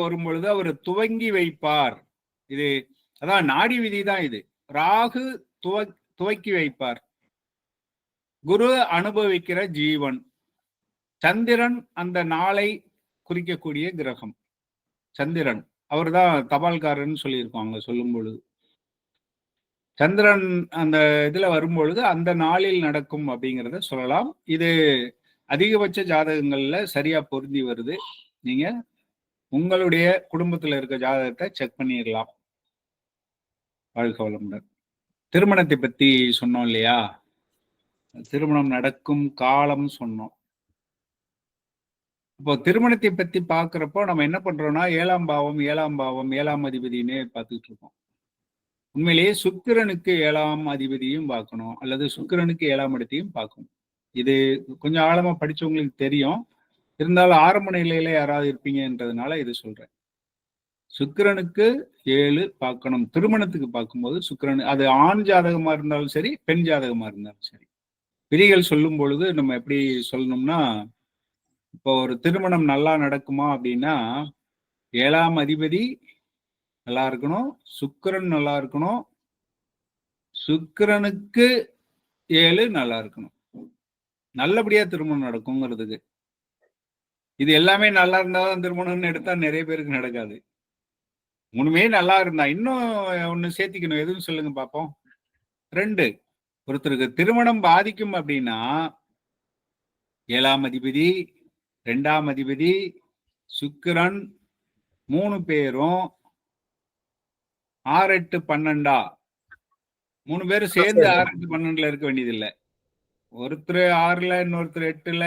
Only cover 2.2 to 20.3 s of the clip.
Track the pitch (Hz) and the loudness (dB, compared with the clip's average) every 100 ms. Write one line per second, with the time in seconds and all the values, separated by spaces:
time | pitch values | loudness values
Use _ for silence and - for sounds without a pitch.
2.2 | _ _ - 139 147 139 - _ _ - | _ _ -12 -4 -2 -4 -6 _ _ -10
3.2 | 156 196 151 135 226 247 220 202 196 196 | 0 2 2 2 2 0 -2 -2 -2 -2
4.2 | 151 110 - _ _ 139 165 220 240 247 | -4 -8 -14 _ _ -2 2 2 2 -2
5.2 | 262 254 _ - 175 202 208 - _ - | -8 -12 _ -12 -6 -4 -6 -12 _ -8
6.2 | 185 214 208 180 151 127 131 120 _ _ | -4 -4 -2 -2 -2 -4 -8 -8 _ _
7.2 | _ _ _ _ _ _ _ _ _ _ | _ _ _ _ _ _ _ _ _ _
8.2 | _ _ 143 208 240 262 240 170 202 208 | _ _ 0 2 4 4 2 0 0 0
9.2 | 208 180 170 180 202 151 151 151 139 131 | 0 0 -2 -4 -4 -2 -2 0 -2 -6
10.2 | - _ _ _ _ _ _ _ _ - | -12 _ _ _ _ _ _ _ _ -2
11.2 | 160 208 233 233 240 240 - - 180 180 | 0 2 2 2 2 -2 -8 -10 -6 -4
12.2 | 165 160 185 202 208 214 _ _ _ _ | -2 -2 0 0 -2 -4 _ _ _ _
13.2 | - 175 175 170 160 147 170 175 135 117 | -8 -6 -6 -8 -6 -6 -6 -6 -8 -8
14.2 | 107 - _ _ _ _ _ _ _ - | -14 -20 _ _ _ _ _ _ _ -8
15.2 | 147 165 139 110 - _ - 147 160 175 | -4 -2 -2 -2 -8 _ -6 -2 0 4
16.2 | 180 151 120 147 170 170 151 143 143 156 | 4 4 0 0 0 0 -2 -2 -4 -6
17.2 | 143 131 117 113 107 110 107 120 120 117 | -4 -6 -6 -8 -8 -8 -6 -4 -2 -4
18.2 | 110 110 _ _ _ _ _ _ _ _ | -6 -12 _ _ _ _ _ _ _ _
19.2 | _ _ _ _ _ _ _ - 156 196 | _ _ _ _ _ _ _ 0 2 6
20.2 | 208 | 6